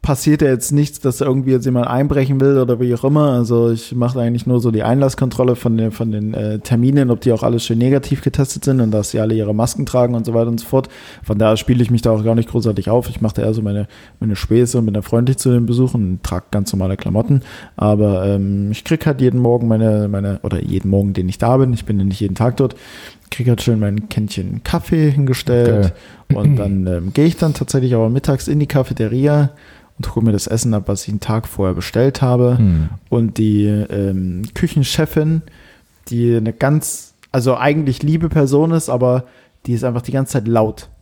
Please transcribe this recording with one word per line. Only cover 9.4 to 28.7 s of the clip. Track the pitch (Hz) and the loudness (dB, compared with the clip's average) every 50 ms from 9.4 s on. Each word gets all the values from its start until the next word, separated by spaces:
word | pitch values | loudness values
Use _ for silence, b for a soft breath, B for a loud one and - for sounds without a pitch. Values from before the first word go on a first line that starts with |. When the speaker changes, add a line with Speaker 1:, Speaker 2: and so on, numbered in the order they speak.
| 107 101 107 | 0 -2 0
Speaker 1:
Masken | 104 113 123 - - 143 | 0 0 -2 -2 -4 -6
tragen | - - 123 123 120 120 | 0 2 2 2 2 0
und | 117 113 | -2 -4
so | 120 113 | -2 0
weiter | 117 117 | 0 0
und | 117 117 113 | 0 -2 -4
so | - | -4
fort. | - - 135 131 - B B B B B B B | -2 -2 -2 -2 -2 B B B B B B B
Von | - 104 104 | -4 -2 2
daher | 110 107 110 | 2 2 2
spiele | 110 - - 127 123 120 | 2 2 0 2 2 2
ich | 110 | 2
mich | 120 117 113 | 2 0 2
da | 120 | 2
auch | 110 107 107 | 0 2 2
gar | 113 113 | 2 2
nicht | 117 117 | 2 0
großartig | - - 127 110 113 104 104 95 98 | 0 -2 -2 0 0 -2 -2 -2 0
auf. | 110 123 123 - | 0 0 0 -2
Ich | - - | -6 -4
mache | 113 110 - | -4 -4 -2
da | - | -2
eher | - 110 110 | -2 -2 -2
so | 110 | -2
meine, | 107 104 101 104 104 - B B B B B B | -2 -2 -2 -4 -4 -6 B B B B B B
meine | - 113 101 | -4 -4 -4
Späße | - - - 113 117 123 120 - | -4 -2 2 2 2 2 2 2
und | 123 113 | 0 0
bin | 107 101 | 0 -2
da | 107 | -4
freundlich | 104 - - 117 123 127 131 127 | -4 0 0 0 2 2 0 0
zu | - 135 | 2 2
den | 123 120 117 | 2 2 2
Besuchern | 117 120 120 131 127 - 120 104 90 | 0 0 0 0 0 0 -2 -2 -2
und | 92 90 - | -2 -4 -6
trage | - 87 90 - _ | -6 -6 -6 -6 _
ganz | - 104 98 - | -4 -2 -2 -2
normale | - 98 92 95 95 | -2 -2 -2 -2 -4
Klamotten. | - - - - 104 120 - 143 135 127 B B B B B B | -4 -4 -2 -2 -2 0 2 0 0 0 B B B B B B
Aber, | - - 107 107 104 104 104 98 90 95 | -2 0 2 2 4 2 2 2 0 0
ähm, | 101 101 98 98 98 101 98 101 101 | 0 0 0 0 0 0 -2 -2 -2
ich | 110 - - | -4 -6 -2
krieg | - 160 156 - | -2 -2 0 0
halt | 156 143 131 | -2 0 2
jeden | 131 127 120 123 | 2 2 2 2
Morgen | 123 117 120 123 117 | 2 2 2 2 2
meine, | 117 110 110 110 110 107 104 104 | 2 2 2 2 2 2 2 0
meine, | 101 101 98 101 101 98 - | -2 -2 -2 -2 -4 -4 -4
oder | - - - 87 - | -4 -4 -4 -4 -4
jeden | 78 87 95 - 95 | -2 -2 -2 0 2
Morgen, | 98 101 101 101 | 2 2 2 0
den | 95 - 90 | -2 -2 -4
ich | 92 98 | -4 -4
da | - - 117 127 | -2 0 2 4
bin, | 135 135 131 123 | 4 2 2 0
ich | 110 - | -4 -4
bin | - 107 101 | -2 -2 0
ja | 95 | 0
nicht | 98 95 98 | -2 -2 -2
jeden | 107 98 95 | -4 -4 -2
Tag | - 110 123 120 | 0 0 0 2
dort, | - 139 123 - B B B B B B B B B B B | 0 -2 -2 -2 B B B B B B B B B B B
krieg | - - 123 123 | -8 -2 2 2
halt | 117 - | 2 2
schön | - - 117 110 | 2 0 0 2
mein | 107 101 101 107 104 | 0 0 -2 -2 -4
Kännchen | - - - 107 101 - - 90 95 - - - | -4 -4 -4 -4 -4 -6 -8 -6 -6 -6 -8 -6
Kaffee | - - 170 - - - 165 151 151 | -4 -4 -4 -2 0 0 2 2 2
hingestellt. | 139 143 139 131 127 - - - 123 120 120 120 110 104 101 92 90 B B B B B B B | 2 2 0 0 0 -2 0 0 2 4 4 4 4 4 2 0 0 B B B B B B B
Speaker 2:
Okay. | 139 - | -2 2
Speaker 1:
Und | 104 147 139 | 2 2 2
dann, | 120 101 98 98 95 92 | 2 0 0 0 0 0
ähm, | 92 90 87 85 95 - | 0 -2 -2 -4 -2 0
gehe | - 147 | 2 2
ich | 165 160 | 2 2
dann | - 175 156 147 | 2 0 -2 0
tatsächlich | - 131 - - 139 127 127 123 | -2 -4 -2 0 0 0 2 2
aber | 113 113 110 | 2 2 2
mittags | 120 135 - - 139 131 - | 0 0 0 0 -2 -2 -2
in | - 143 151 | -2 0 0
die | 147 | 0
Cafeteria, | 139 | 0